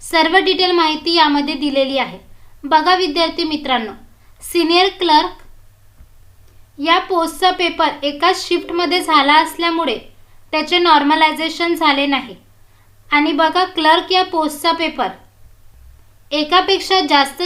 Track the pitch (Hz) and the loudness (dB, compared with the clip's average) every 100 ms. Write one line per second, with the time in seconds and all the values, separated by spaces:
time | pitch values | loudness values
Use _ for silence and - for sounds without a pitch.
0 | - 330 320 370 370 359 370 349 311 311 | -4 0 2 2 2 0 0 2 0 -2
1 | 339 339 302 285 285 302 294 269 262 269 | -2 0 2 0 -2 -4 -2 -2 -2 -2
2 | 220 180 - - - - 277 311 311 370 | -4 -8 -20 -20 -20 -14 0 2 4 2
3 | 349 302 330 330 320 302 294 240 214 196 | 0 -2 -2 -2 -4 -4 -2 -4 -4 -12
4 | - - - - - 339 320 349 381 370 | -20 -20 -20 -20 -6 -2 2 2 2 0
5 | 349 302 359 - - - - _ - - | 2 2 2 -6 -20 -20 -20 _ -20 -20
6 | - - - - - - - - 311 392 | -20 -20 -20 -20 -20 -20 -20 -6 0 0
7 | 370 349 320 - 370 370 339 - 302 - | 0 -2 -2 0 0 0 -2 0 -2 -2
8 | - 285 349 370 - 349 - 339 339 359 | -6 -2 0 0 -2 -4 -4 -4 -2 -2
9 | - 302 277 302 330 - 339 330 294 208 | 2 2 4 4 2 -2 -2 -2 -2 -4
10 | - - - - - 208 202 349 349 302 | -10 -20 -20 -20 -8 -6 0 2 4 4
11 | 285 320 311 302 320 320 339 330 302 269 | 4 2 2 0 -6 -2 -2 0 0 2
12 | 285 269 240 175 _ _ - _ _ _ | 0 -2 -4 -16 _ _ -20 _ _ _
13 | - 294 311 311 320 359 370 - 311 339 | -4 0 0 2 0 0 -2 0 2 2
14 | 349 370 370 339 302 294 339 330 320 - | 2 0 0 -2 -4 -2 -4 -2 -4 -4
15 | 190 - - _ - - - - - - | -6 -8 -20 _ -20 -20 -20 -20 -20 -20
16 | - - - 302 302 359 370 381 - 381 | -20 -20 -6 -4 0 0 2 -2 2 0
17 | 302 285 269 - | 2 2 0 -4